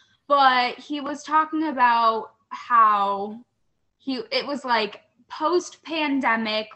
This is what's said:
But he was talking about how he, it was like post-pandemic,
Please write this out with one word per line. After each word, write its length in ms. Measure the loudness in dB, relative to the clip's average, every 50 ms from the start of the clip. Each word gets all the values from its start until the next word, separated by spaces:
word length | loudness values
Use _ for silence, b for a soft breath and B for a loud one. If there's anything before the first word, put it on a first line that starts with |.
| b b b b _ 0
But 480 | 2 6 6 6 6 4 2 0 -4 -8
he 220 | -10 -10 -8 -8
was 220 | -6 -8 -8 -10 -6
talking 420 | 0 2 2 2 2 -2 -2 -2 -2
about 640 | 0 2 2 2 4 4 2 2 2 0 -4 -10 _ _ _ _
how 920 | -18 -16 -4 2 4 6 6 6 4 2 0 0 -2 -4 -6 -8 -12 -14 -18 _ _ _ _ _ _ _ _ _ _ _
he, 240 | _ -8 -8 -8 -6 -6 -6
it 140 | -4 -4
was 180 | -4 -6 -8 -4
like 380 | -2 0 0 0 -2 -6 -12 _ _ _ _ _ _
post-pandemic, 1400 | -8 -4 -2 0 0 0 -2 -4 -10 -18 _ -8 -6 -4 -2 -2 -2 0 0 0 0 0 -2 -2 -4 -4 -6 -8 -8